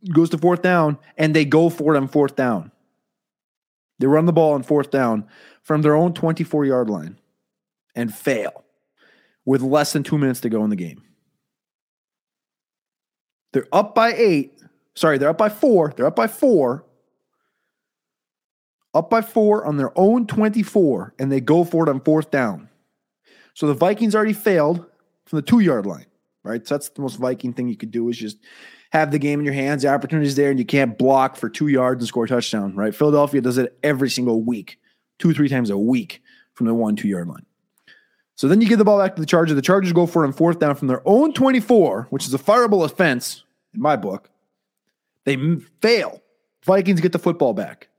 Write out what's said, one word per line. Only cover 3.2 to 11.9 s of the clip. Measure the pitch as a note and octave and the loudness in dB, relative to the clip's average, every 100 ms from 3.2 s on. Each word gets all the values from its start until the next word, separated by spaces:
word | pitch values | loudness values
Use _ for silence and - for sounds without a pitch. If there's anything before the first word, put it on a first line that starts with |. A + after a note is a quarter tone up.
| _ _ _ _ _ _ _ _ | _ _ _ _ _ _ _ _
They | C3 | 2
run | D3+ E3 | 2 4
the | |
ball | D#3+ D#3 | 2 2
on | D3 | 0
fourth | C3 D3 C#3 | 0 -2 0
down | C#3 B2 A2 G#2 - - _ | 0 0 -2 -6 -18 -20 _
from | _ D3+ | _ 0
their | D3+ | 2
own | D3+ F3 E3 | 2 0 0
twenty-four-yard | D#3+ E3 E3 D3+ C#3 B2+ A2+ | -4 -4 -4 -2 0 0 0
line | G2+ D#2 F#2+ _ _ _ _ _ _ _ - | -4 -8 -18 _ _ _ _ _ _ _ -8
and | A#2+ | -8
fail | G#2 - B2 G2+ - _ _ _ _ _ _ _ _ - | -6 -4 -4 -6 -10 _ _ _ _ _ _ _ _ -2
with | C3+ | -2
less | C3 D3 D3 | 0 0 0
than | D3+ | -4
two | C#3 D3+ | -2 -2
minutes | C#3 B2 | 0 -2
to | B2 | -4
go | A2 | -2
in | G#2+ | -2
the | G#2 | -4
game. | E2+ C#2+ _ _ _ _ _ _ _ _ _ | -8 -14 _ _ _ _ _ _ _ _ _